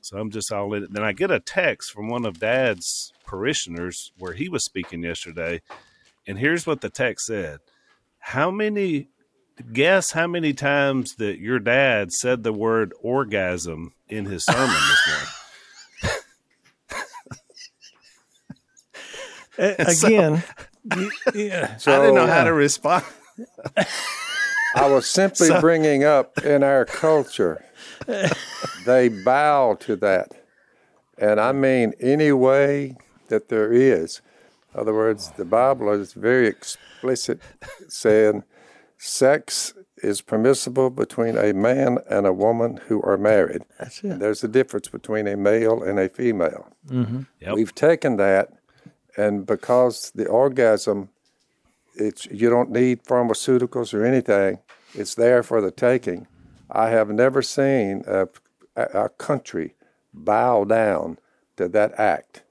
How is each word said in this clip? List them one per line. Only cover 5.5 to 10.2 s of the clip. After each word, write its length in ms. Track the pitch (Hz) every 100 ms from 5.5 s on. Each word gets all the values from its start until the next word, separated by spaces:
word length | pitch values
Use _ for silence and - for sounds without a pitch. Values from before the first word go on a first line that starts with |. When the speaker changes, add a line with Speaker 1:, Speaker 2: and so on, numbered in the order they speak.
| 85 _ - _ _ _ _ -
Speaker 1:
and 120 | 98
here's 280 | 139 170 165
what 140 | 147
the 80 | 104
text 380 | - 127 - -
said. 320 | 107 82 73 _ _ _ _ _ _
"How 300 | - 131 160
many, 580 | 196 214 208 190 151 135 _ _ _ _ _ 120
guess 400 | 113 151 190 -
how 140 | 165